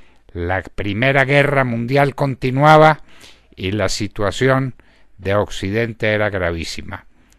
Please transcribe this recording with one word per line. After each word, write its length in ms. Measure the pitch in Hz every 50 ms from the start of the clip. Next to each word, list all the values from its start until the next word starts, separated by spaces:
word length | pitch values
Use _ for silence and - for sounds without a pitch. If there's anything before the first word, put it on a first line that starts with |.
| - - _ _ _ - -
la 280 | 90 85 87 92 95
Primera 640 | - - - - 95 104 98 104 127 135 139 139 135
Guerra 380 | 127 143 143 135 139 143 135 131
Mundial 520 | 123 117 117 117 117 135 139 143 139 -
continuaba 880 | - 147 135 127 - - 127 127 135 147 151 156 156 156 156 151 - - - - - - - - _ _ _ -
y 160 | - - 92
la 180 | 101 107 95 95
situación 880 | - - 107 98 - - 104 98 87 - 127 135 131 131 135 127 - - - _ _ _ - _ _ -
de 180 | 92 95 101
Occidente 800 | 104 98 - - - 101 95 101 113 117 113 110 - 117 107 107
era 160 | 104 107 104
gravísima. 800 | 101 95 90 85 85 82 80 - - - - - 90 - - - _ _ _ _ _